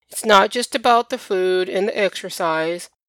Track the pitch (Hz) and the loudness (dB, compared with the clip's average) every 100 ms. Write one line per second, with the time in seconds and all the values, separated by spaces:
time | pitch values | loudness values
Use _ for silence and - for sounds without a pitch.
0 | _ - 220 196 208 247 240 269 247 233 | _ -6 4 6 4 0 -4 -2 2 2
1 | 240 254 - 190 185 185 185 190 208 - | 0 -6 -4 -2 0 0 -2 -2 -4 -2
2 | 190 - 185 - 170 160 160 175 - _ | -2 -4 -10 -4 -2 -2 -2 -6 -10 _